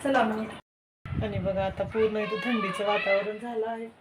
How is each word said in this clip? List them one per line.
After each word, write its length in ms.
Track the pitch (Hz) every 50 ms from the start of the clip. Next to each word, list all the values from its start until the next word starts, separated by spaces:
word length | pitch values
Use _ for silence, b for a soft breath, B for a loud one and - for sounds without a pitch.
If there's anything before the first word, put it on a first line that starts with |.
| -
चला 200 | 277 269 254 226
मग. 200 | 220 220 220 220 - - - - _ _ _ _ _ _ _ _ - - - 226
आणि 160 | 214 202 196
बघा 260 | 180 190 190 190 196
आता 180 | 190 190 - 196
पूर्ण 340 | 190 - 220 220 220 214 214
इथं 180 | 214 202 - - -
थंडीचं 440 | 240 240 220 196 190 185 196 208 202
वातावरण 500 | 208 202 - 202 196 196 202 208 214 214
झालं 260 | 226 240 240 220 220 226
आहे 200 | 226 226 226 226 - -